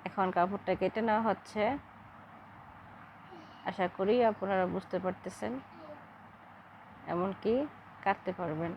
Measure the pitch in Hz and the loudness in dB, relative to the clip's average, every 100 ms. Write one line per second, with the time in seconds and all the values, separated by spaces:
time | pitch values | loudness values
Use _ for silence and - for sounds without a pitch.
0 | 185 - 190 185 180 202 - 185 185 220 | -4 2 2 4 4 2 0 2 2 2
1 | 226 214 220 196 - 214 214 285 - - | 2 4 4 0 -2 0 2 0 -6 -18
2 | - - - - - - - - - - | -18 -18 -18 -18 -18 -18 -18 -18 -18 -18
3 | - - - - - - - 190 180 - | -18 -18 -16 -16 -16 -6 -6 0 0 2
4 | 196 247 226 208 190 190 180 175 - 180 | 4 6 6 4 2 4 4 2 -2 -2
5 | 185 185 180 - 214 262 - - - 302 | -2 -4 -10 -6 -4 -4 -10 -16 -14 -14
6 | - - - - - - - - - - | -16 -20 -20 -20 -20 -20 -20 -20 -20 -14
7 | - 170 190 190 214 247 294 - - - | -4 0 0 0 2 2 0 -6 -20 -2
8 | 196 196 - 180 175 156 170 | 0 0 -2 -2 -2 0 -2